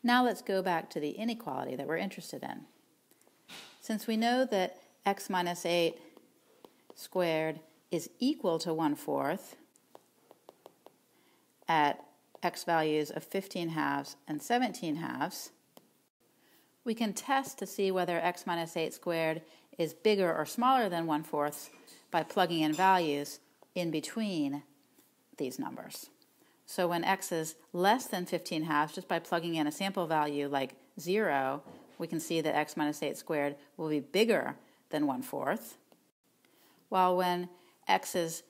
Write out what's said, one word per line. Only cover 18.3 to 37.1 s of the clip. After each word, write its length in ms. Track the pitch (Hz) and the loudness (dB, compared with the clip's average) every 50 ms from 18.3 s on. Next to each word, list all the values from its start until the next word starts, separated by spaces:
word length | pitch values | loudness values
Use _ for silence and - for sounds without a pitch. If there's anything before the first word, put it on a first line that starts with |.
| 175 - - | -2 -2 -4
minus 280 | 196 175 170 165 160 - | -4 -2 -2 -2 -4 -2
eight 180 | 175 160 151 - | -2 -2 -2 -4
squared 480 | - - 180 170 165 160 160 160 165 160 - - - _ _ - | -6 -4 -2 0 2 2 0 0 -2 -6 -14 -20 -20 _ _ -4
is 160 | - 170 156 - | -2 -2 -2 -2
bigger 420 | - - 214 214 196 185 170 165 | 0 2 4 4 6 4 2 2
or 100 | 156 151 | 0 -2
smaller 440 | - - - 233 254 269 254 233 196 | -2 -2 2 4 4 6 4 4 2
than 160 | 175 170 165 | 0 0 0
one 180 | 165 156 151 160 | 0 0 0 -2
fourth 460 | - - 147 147 147 147 - - - - - - - - - - _ | -2 -2 0 0 0 -2 -6 -14 -16 -18 -20 -20 -20 -20 -20 -14 _
by 140 | - 170 156 | 0 0 0
plugging 380 | - - 208 185 170 170 165 | 2 2 2 2 4 4 2
in 120 | 156 156 156 | 2 2 4
values 640 | - 190 190 190 185 170 156 143 143 143 - - - _ _ _ _ - _ _ | 6 6 6 8 6 4 2 0 -2 -2 -6 -10 -14 _ _ _ _ -20 _ _
in 160 | 180 175 170 | -4 -2 0
between 720 | 156 156 147 - - 226 220 208 190 160 147 139 139 143 - _ _ _ _ _ _ _ _ _ _ _ _ _ - | -2 -2 -4 -4 -4 -4 -4 -2 0 0 0 0 -2 -4 -10 _ _ _ _ _ _ _ _ _ _ _ _ _ -6
these 220 | - 147 127 127 - | -4 -4 -4 -2 -4
numbers. 500 | - - 165 - - - - - - - _ _ _ _ _ _ _ _ _ _ _ | -6 -6 -6 -10 -12 -12 -12 -14 -14 -16 _ _ _ _ _ _ _ _ _ _ _
So 220 | - - - 180 | -10 -2 0 0
when 160 | 170 175 170 165 | 2 2 2 2
x 280 | 170 190 190 - - | 2 2 0 0 -4
is 240 | 180 165 160 160 - - - _ | -2 -2 -2 -4 -8 -14 -18 _
less 360 | - 175 180 196 220 254 - | -2 2 4 4 4 4 2
than 180 | - - 180 180 | -4 -4 -6 -4
fifteen 380 | - - 165 - - 175 160 160 | -2 -4 -4 -4 -4 -4 -2 -2
halves, 300 | 170 151 147 151 160 - | 2 2 2 2 2 -2
just 140 | - 185 | -12 -4
by 120 | - 180 170 | -2 -2 -2
plugging 360 | 165 - 185 170 165 170 165 | 0 0 -2 0 0 0 0
in 120 | 165 151 | 0 0
a 40 | 147 | 0
sample 360 | 151 - 190 196 190 196 175 | 0 -2 -4 -2 0 -2 0
value 400 | 156 160 156 151 151 147 143 143 | 2 2 2 2 2 0 -2 -2
like 260 | 143 143 139 135 131 - - - _ _ - | 0 0 0 0 -2 -6 -16 -20 _ _ -10
zero, 640 | 143 170 190 214 220 180 143 139 135 131 139 147 - - - - - - - - | -2 0 2 2 2 2 2 2 2 0 -2 -4 -8 -14 -20 -20 -20 -20 -10 -10
we 80 | 170 | -6
can 120 | 160 165 160 | -4 -4 -4
see 220 | 151 - 170 165 | -2 0 0 2
that 140 | 151 156 - | 2 2 2
x 200 | 147 151 - - | 2 0 0 -2
minus 280 | 160 151 147 151 - - | -2 -2 -2 -2 -2 -4
eight 140 | 147 - | -4 -4
squared 380 | - - - 165 147 143 143 147 147 - - _ | -6 -6 -2 0 0 0 0 -2 -6 -16 -20 _
will 120 | - 165 156 | -8 -4 -2
be 100 | 151 147 | -2 -2
bigger 560 | 135 - - 185 220 226 214 156 - - - - - - _ _ _ _ | -2 0 2 2 4 4 4 2 0 -2 -6 -10 -16 -20 _ _ _ _
than 160 | - 151 151 | -2 0 0
one 160 | 143 131 123 | 0 0 -2
fourth. 560 | 135 - - 143 139 143 175 226 - - - - _ _ - _ _ _ _ _ _ _ _ _ _ _ _ _ _ _ _ _ _ _ | -6 -6 -6 -4 -2 -2 -2 -2 -6 -14 -18 -20 _ _ -20 _ _ _ _ _ _ _ _ _ _ _ _ _ _ _ _ _ _ _
While 260 | - 190 185 180 | 2 4 4 6